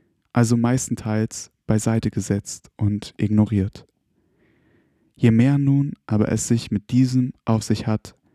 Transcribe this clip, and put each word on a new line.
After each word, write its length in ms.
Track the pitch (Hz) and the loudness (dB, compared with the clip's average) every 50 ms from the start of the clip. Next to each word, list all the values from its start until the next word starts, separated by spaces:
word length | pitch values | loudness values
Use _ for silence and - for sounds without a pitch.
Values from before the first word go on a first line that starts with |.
| _ _ _ _ _ _ - | _ _ _ _ _ _ 0
also 240 | 120 117 110 120 | 0 2 2 2
meistenteils 920 | 117 117 120 127 131 - - - - - 110 107 110 110 - - - - - _ _ _ | 2 2 0 0 -2 -2 -4 -8 -6 -4 -4 -2 -2 -2 -4 -6 -12 -16 -18 _ _ _
beiseite 440 | - 110 107 - 113 113 113 - 110 | -2 -2 0 0 0 0 0 -2 -2
gesetzt 600 | - - 98 - 104 101 - - - - - - _ | -4 -4 -4 -2 -4 -4 -4 -8 -14 -18 -18 -20 _
und 360 | - 104 101 104 104 - - - - | -4 -4 -2 -2 -4 -8 -12 -6 -4
ignoriert. 680 | 110 101 107 107 107 101 110 101 92 101 - - - _ _ _ _ _ _ _ _ _ _ _ _ _ _ _ _ _ _ _ _ _ _ _ _ _ _ | -2 0 2 2 2 2 2 0 -2 -2 -6 -12 -20 _ _ _ _ _ _ _ _ _ _ _ _ _ _ _ _ _ _ _ _ _ _ _ _ _ _
Je 160 | _ - 117 113 | _ 2 4 6
mehr 260 | 113 120 139 143 143 | 6 4 4 2 2
nun 340 | 143 139 139 139 139 147 - - _ | 2 2 2 2 0 -2 -4 -10 _
aber 260 | - 107 107 - - - | -2 0 0 2 0 0
es 160 | 110 - - | -2 -2 0
sich 220 | 120 117 - - | -2 -2 -2 -4
mit 220 | 107 101 - - - | -6 -6 -4 0 2
diesem 400 | 123 131 123 127 127 127 131 - _ _ | 2 2 2 2 0 -2 -2 -6 _ _
auf 180 | - 113 110 - | -2 -2 0 0
sich 240 | - 110 - - | -2 -4 -2 -2
hat, 300 | 110 110 107 - - - _ _ _ _ | -2 -4 -4 -6 -10 -20 _ _ _ _